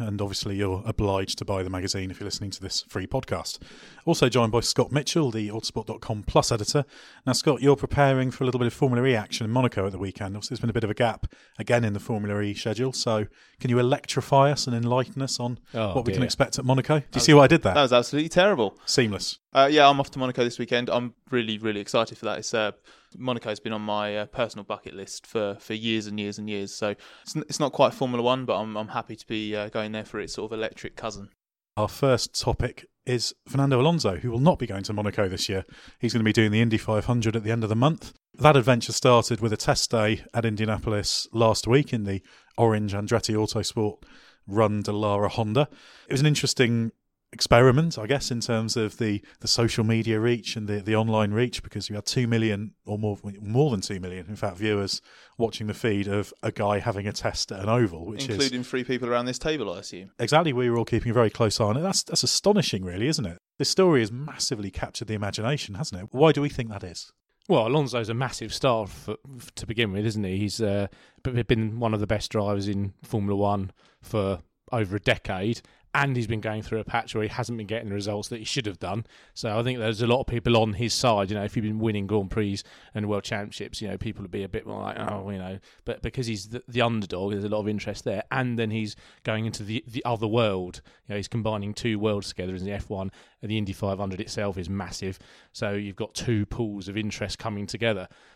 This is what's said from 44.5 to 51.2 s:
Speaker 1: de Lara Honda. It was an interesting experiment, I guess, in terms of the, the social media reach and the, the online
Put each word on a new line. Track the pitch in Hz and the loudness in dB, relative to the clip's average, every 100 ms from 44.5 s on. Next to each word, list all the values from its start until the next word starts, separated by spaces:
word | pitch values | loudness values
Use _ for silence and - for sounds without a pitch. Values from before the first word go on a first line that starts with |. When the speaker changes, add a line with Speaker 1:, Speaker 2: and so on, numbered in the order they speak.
| 98 107 104 | 2 2 2
Speaker 1:
de | 101 | -2
Lara | 104 107 101 101 | -2 0 2 0
Honda. | - 107 110 147 - - - - | 0 0 2 0 -4 -20 -20 -4
It | |
was | 135 | 2
an | 151 | 4
interesting | 147 143 - 123 117 113 - _ _ _ | 2 0 2 2 2 0 -6 _ _ _
experiment, | - - 123 127 127 165 139 | -6 4 8 8 8 2 -2
I | 107 | -2
guess, | 139 - | -2 0
in | 120 | -4
terms | 107 113 110 117 | 0 0 0 0
of | 107 - | -2 0
the, | 113 101 - - | -2 -2 -6 -10
the | - | -2
social | - 113 - | 2 2 2
media | 110 113 113 107 | 2 2 2 2
reach | 117 120 95 117 | 2 0 -2 -6
and | 104 | -4
the, | 104 | -4
the | 95 110 | 0 2
online | 113 110 | 4 2